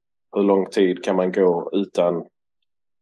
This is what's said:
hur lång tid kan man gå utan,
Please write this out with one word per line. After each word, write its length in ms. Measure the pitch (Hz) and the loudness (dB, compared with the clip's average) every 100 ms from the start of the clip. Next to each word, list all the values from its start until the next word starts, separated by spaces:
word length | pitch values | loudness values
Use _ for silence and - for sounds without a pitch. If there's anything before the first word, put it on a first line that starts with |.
| _ _ _ - | _ _ _ -2
hur 80 | |
lång 260 | 101 98 90 | 2 2 0
tid 340 | - 95 90 | 0 0 0
kan 120 | - 95 | -2 -2
man 160 | 92 | 0
gå 380 | 92 92 85 - | 2 2 2 -2
utan, 520 | 98 95 - 87 85 - _ _ _ _ _ _ _ | -4 -2 0 0 -2 -8 _ _ _ _ _ _ _